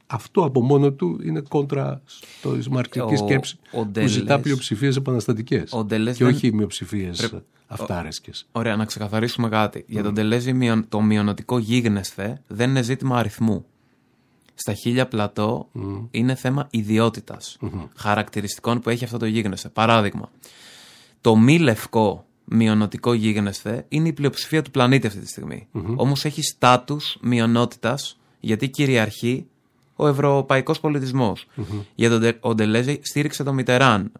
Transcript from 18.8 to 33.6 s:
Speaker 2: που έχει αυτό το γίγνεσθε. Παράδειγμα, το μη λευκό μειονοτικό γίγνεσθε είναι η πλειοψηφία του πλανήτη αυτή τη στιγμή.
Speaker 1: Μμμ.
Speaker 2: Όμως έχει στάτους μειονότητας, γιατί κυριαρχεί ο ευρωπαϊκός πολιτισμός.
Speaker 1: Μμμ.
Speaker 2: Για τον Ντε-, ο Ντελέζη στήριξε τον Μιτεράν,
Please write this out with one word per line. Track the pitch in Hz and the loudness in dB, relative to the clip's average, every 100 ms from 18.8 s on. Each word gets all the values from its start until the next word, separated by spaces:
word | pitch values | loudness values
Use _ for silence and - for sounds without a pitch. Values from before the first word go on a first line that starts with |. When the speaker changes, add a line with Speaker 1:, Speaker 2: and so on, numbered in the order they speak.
Speaker 2:
που | 113 | -2
έχει | 120 | -4
αυτό | 117 117 | -4 -4
το | 110 | -2
γίγνεσθε. | 113 104 92 - | -2 -2 -6 -8
Παράδειγμα, | - 113 117 101 - - _ - - - - - - _ _ | 0 4 6 4 -4 -14 _ -20 -20 -20 -20 -20 -20 _ _
το | 117 110 | 4 8
μη | 120 165 | 8 6
λευκό | 143 107 - 113 107 87 - _ - | 4 2 -2 0 0 0 -12 _ -2
μειονοτικό | 113 110 107 104 - 120 | 2 4 4 0 -2 0
γίγνεσθε | 117 107 107 101 98 104 120 - | 0 0 0 -2 -4 -6 -8 -4
είναι | 151 165 | 0 0
η | |
πλειοψηφία | 143 143 - - 156 | 0 -4 -4 -2 -2
του | 147 | 0
πλανήτη | 135 123 135 113 | 2 4 4 2
αυτή | 95 | -6
τη | - | -14
στιγμή. | - 76 62 - | -12 -12 -12 -10
Speaker 1:
Μμμ. | 107 90 123 | -8 -6 0
Speaker 2:
Όμως | 131 139 | 0 0
έχει | 151 147 | -4 -4
στάτους | 139 - 123 123 - 147 - - | -6 2 4 4 2 -8 -8 -6
μειονότητας, | 117 120 113 117 117 - 113 139 - - _ _ | 0 2 4 2 2 -2 -4 -4 -8 -14 _ _
γιατί | 110 107 139 | -4 -2 -2
κυριαρχεί | 135 139 120 107 - 117 131 - _ _ _ _ - | 0 2 2 0 -2 -4 -4 -8 _ _ _ _ -2
ο | 147 | 0
ευρωπαϊκός | 139 143 139 135 135 131 160 | 2 2 2 2 0 0 -2
πολιτισμός. | 156 143 131 131 110 90 - | -2 -2 -2 0 0 -2 -10
Speaker 1:
Μμμ. | - 98 104 98 | -12 -8 -10 -10
Speaker 2:
Για | - 117 | 0 2
τον | 113 | 4
Ντε-, | 117 113 | 2 0
ο | 120 | -2
Ντελέζη | 110 107 113 127 143 | 0 2 2 0 -4
στήριξε | - 143 147 - | -6 -4 -4 -4
τον | 143 | -4
Μιτεράν, | 135 | -2